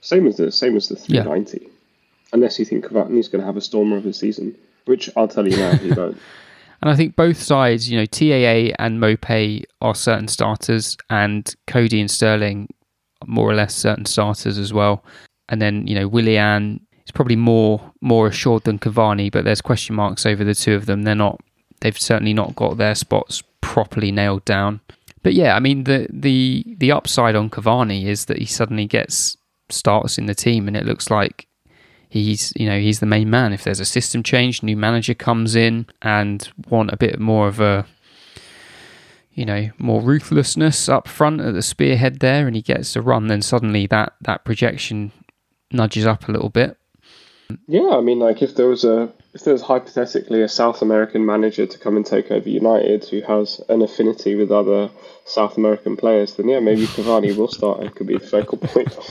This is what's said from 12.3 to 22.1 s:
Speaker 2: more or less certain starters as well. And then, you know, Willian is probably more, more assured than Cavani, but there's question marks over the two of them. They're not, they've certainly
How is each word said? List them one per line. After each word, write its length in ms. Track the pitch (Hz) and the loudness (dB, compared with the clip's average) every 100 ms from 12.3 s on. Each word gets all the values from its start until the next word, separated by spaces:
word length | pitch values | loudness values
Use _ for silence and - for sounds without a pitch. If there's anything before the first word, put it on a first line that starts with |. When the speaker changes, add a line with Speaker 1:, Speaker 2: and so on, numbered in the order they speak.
| 107 104 101 104 - _ _ _ - - | 2 0 -4 -10 -16 _ _ _ -20 -6
Speaker 2:
more 240 | 113 110 | 0 2
or 40 | |
less 200 | 107 104 | 2 0
certain 300 | - 107 104 | -2 -2 -2
starters 520 | 104 - 104 104 110 104 | -4 -2 0 -2 -4 -6
as 160 | 101 | -4
well. 320 | 107 104 101 - - - _ - | 0 2 0 -4 -20 -20 _ -6
And 120 | 117 | -2
then, 240 | 107 104 104 | 0 -2 -2
you 80 | |
know, 120 | 104 98 | -2 0
Willian 720 | 117 113 107 104 104 104 107 _ _ - | 2 2 4 4 2 0 -6 _ _ -8
is 40 | |
probably 240 | - 123 | -2 2
more, 460 | 113 117 113 110 107 - _ | 4 4 6 4 2 -4 _
more 240 | 127 117 110 | 2 4 4
assured 380 | - 135 113 | 2 0 2
than 140 | 113 107 | 0 -2
Cavani, 540 | - 110 107 104 101 | -2 2 2 2 0
but 140 | 101 104 | -2 0
there's 160 | 107 | 0
question 340 | - 113 - 107 | 0 -2 -2 -2
marks 300 | 104 95 110 | -2 -2 -2
over 180 | 104 | 0
the 100 | 104 | 0
two 200 | 104 - | 0 2
of 100 | 104 | 0
them. 200 | 110 101 | 0 -2
They're 100 | 107 | 0
not, 260 | 104 104 - _ _ _ - | 0 0 -2 _ _ _ -6
they've 180 | 110 107 | -4 -2
certainly 360 | - | 0